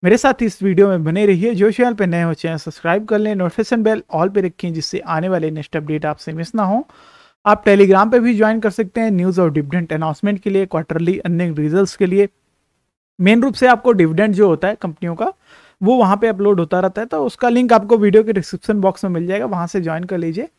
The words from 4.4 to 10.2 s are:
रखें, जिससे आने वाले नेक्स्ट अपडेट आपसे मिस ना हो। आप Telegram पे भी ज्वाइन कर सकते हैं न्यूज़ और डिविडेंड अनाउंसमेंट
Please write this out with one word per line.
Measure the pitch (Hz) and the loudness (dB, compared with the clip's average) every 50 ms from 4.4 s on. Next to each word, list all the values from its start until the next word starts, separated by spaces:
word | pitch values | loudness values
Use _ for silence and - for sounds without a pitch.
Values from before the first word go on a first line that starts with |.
रखें, | 190 180 165 _ - 175 165 | -4 -4 -6 _ -8 -6 -6
जिससे | 160 151 - - 185 | -6 -8 -6 -8 -10
आने | - 170 165 156 165 185 | -6 -4 -4 -4 -2 -2
वाले | 190 175 156 156 | -2 -2 -2 -4
नेक्स्ट | 156 156 147 - - | -6 -6 -12 -8 -8
अपडेट | 165 156 147 151 151 151 | -8 -6 -4 -6 -4 -4
आपसे | 151 151 - - - 160 | -6 -6 -6 -10 -12 -10
मिस | 156 165 165 _ | -10 -10 -8 _
ना | 226 208 | -2 -2
हो। | 185 196 233 311 _ _ _ _ _ _ _ _ _ _ _ _ | 0 0 -2 -4 _ _ _ _ _ _ _ _ _ _ _ _
आप | 208 208 208 - | 0 0 2 4
Telegram | 220 202 202 196 190 190 190 202 226 220 | 2 6 6 6 6 6 4 4 4 2
पे | 247 | 2
भी | 226 240 240 | 2 2 2
ज्वाइन | 202 214 214 220 226 | 2 2 2 0 0
कर | 214 214 | -2 -4
सकते | 185 - 226 185 _ 233 | -2 -2 -6 -4 _ -4
हैं | 226 220 | -2 0
न्यूज़ | 208 180 175 185 185 180 | 0 0 0 0 2 2
और | 180 165 147 | 2 2 0
डिविडेंड | 151 147 143 143 180 175 160 165 | -2 -4 -2 -4 -4 -4 -4 -6
अनाउंसमेंट | 156 165 156 151 - | -4 -4 -4 -6 -4